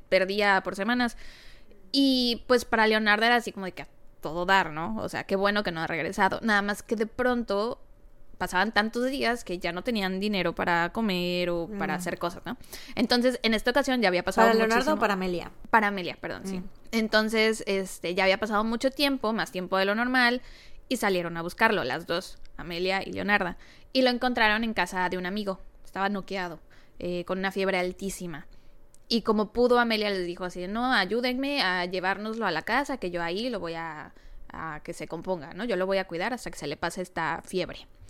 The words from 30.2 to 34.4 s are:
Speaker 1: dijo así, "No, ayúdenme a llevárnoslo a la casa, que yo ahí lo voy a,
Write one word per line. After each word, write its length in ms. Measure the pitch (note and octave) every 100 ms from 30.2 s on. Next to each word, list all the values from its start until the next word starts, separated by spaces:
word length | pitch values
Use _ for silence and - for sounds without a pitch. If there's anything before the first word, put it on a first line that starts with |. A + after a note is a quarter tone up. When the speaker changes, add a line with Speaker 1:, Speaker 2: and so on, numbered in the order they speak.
Speaker 1:
dijo 200 | F3 F3
así, 220 | F3+ F3+ F3+
"No, 260 | A3 B3+
ayúdenme 640 | A#3 F#3 A3+ B3 B3 C#4 C#4+
a 220 | F3+ F3+
llevárnoslo 640 | F3+ F#3 F#3 G3 G#3+ A3+ G3+
a 40 |
la 100 | D#3
casa, 340 | - B3 C#4+ C4
que 140 | F#3
yo 120 | F3
ahí 280 | E3+ F#3 B3+
lo 100 | G#3
voy 140 | E3+
a, 400 | E3 E3 D3+ - - - -